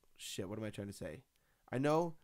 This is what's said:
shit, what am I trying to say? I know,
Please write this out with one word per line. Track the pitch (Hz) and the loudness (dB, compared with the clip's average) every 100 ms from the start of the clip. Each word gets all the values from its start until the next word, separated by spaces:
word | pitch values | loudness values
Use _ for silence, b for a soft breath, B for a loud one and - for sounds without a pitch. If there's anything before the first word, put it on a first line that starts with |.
| _ - | _ -14
shit, | - - 92 | -8 -6 -4
what | 107 | -4
am | |
I | 107 | -4
trying | 104 101 | -4 -6
to | |
say? | - 90 82 - _ _ _ - | -6 -8 -8 -14 _ _ _ -4
I | 123 | 2
know, | 147 156 170 - | 6 6 4 -4